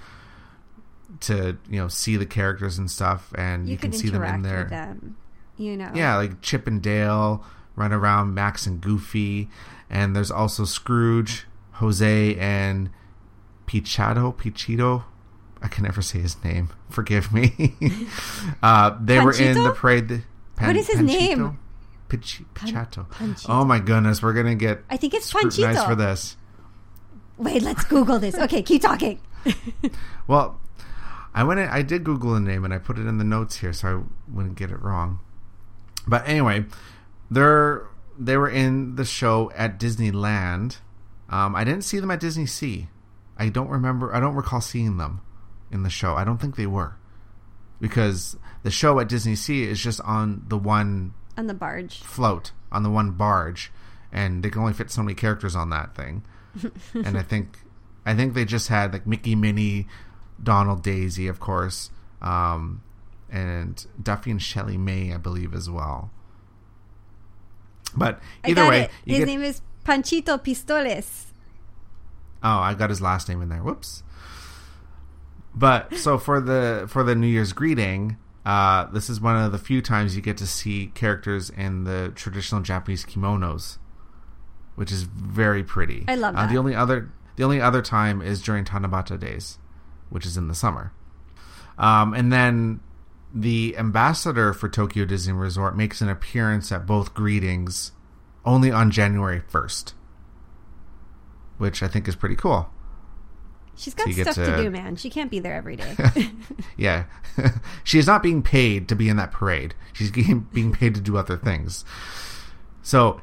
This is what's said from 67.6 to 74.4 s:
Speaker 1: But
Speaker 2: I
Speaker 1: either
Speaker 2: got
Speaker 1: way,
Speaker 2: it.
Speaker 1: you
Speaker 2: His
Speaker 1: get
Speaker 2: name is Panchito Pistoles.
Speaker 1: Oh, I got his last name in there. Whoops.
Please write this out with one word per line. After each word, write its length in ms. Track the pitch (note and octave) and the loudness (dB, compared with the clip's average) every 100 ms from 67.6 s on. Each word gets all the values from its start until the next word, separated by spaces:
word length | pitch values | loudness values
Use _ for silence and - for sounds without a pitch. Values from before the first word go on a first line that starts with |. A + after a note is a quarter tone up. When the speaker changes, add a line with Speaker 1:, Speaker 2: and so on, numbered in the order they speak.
| - - - - | -20 -16 -10 -2
Speaker 1:
But 240 | - - - - | -2 -2 -12 -6
Speaker 2:
I 60 | F3 | 2
Speaker 1:
either 100 | E3+ | 6
Speaker 2:
got 60 | - | 8
Speaker 1:
way, 120 | - | 6
Speaker 2:
it. 80 | - - - | 2 -4 0
Speaker 1:
you 100 | C#4 | 2
Speaker 2:
His 40 | |
Speaker 1:
get 60 | C#4 | 2
Speaker 2:
name 160 | C#4 | 0
is 180 | C#4+ C#4 - - - | -2 -6 -10 -8 2
Panchito 560 | C#4 - E4 D#4 C4+ | 2 2 -2 0 -2
Pistoles. 800 | C4+ B3+ - D4+ C4+ G3+ - - - - - - - - - - - - - - | -2 -4 -2 0 0 -4 -6 -14 -16 -18 -20 -18 -16 -16 -14 -14 -14 -16 -16 -4
Speaker 1:
Oh, 160 | A2+ G#2 | 0 2
I 140 | F#2 | 2
got 160 | G2+ G#2+ | 0 0
his 120 | G2 | 0
last 260 | F#2 F#2 - | 0 0 -2
name 140 | F2+ | -4
in 80 | F2 | -4
there. 140 | E2 | -4
Whoops. 400 | A#2 - - - - - - - | -4 -6 -10 -14 -16 -18 -16 -18